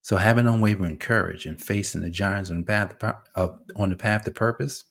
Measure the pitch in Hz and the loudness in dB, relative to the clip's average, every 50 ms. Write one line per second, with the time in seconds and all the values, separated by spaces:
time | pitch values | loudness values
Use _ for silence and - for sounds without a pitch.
0 | _ - 107 92 95 110 117 120 120 120 117 113 110 104 104 95 92 85 76 - | _ 2 2 4 6 6 6 6 6 4 4 4 4 4 4 2 0 -4 -4 -6
1 | - - 117 110 - 87 85 - - - 80 - - - 104 101 98 - - 85 | -2 0 0 0 0 -2 -6 -8 -10 -12 -12 -12 -6 -2 -2 -2 -2 -4 -4 -4
2 | 85 85 82 85 101 98 98 101 95 92 87 85 85 - 107 104 104 95 - _ | -6 -4 -4 -2 -2 0 0 -2 -4 -4 -4 -6 -2 0 0 0 0 -2 -4 _
3 | - 107 - - _ _ _ - 92 85 - - - - - 101 104 95 92 90 | -4 -4 -4 -6 _ _ _ -2 -2 -2 -2 -8 -18 -16 -4 -2 0 0 0 0
4 | - 110 107 107 - - - - 113 117 120 - 139 139 - - - _ | 0 0 0 0 0 -4 -4 0 0 0 0 -2 -6 -6 -6 -10 -16 _